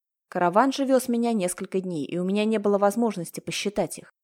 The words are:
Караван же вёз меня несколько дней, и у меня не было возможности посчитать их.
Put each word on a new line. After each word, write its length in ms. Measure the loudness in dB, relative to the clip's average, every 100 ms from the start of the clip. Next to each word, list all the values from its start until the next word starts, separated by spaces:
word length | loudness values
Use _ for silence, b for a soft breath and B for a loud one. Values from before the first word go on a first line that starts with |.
| _ _ -8
Караван 440 | 0 2 4 4
же 140 | 2 2
вёз 220 | 2 2
меня 260 | 0 0
несколько 460 | 0 -2 -4 -6 -4
дней, 260 | -4 -4 -4
и 140 | -4
у 60 | -2
меня 200 | 0 0
не 140 | 0
было 180 | 2 4
возможности 600 | 4 2 -2 -2 -8 -10
посчитать 580 | -8 -6 -4 -2 -4 -6
их. 160 | -18 _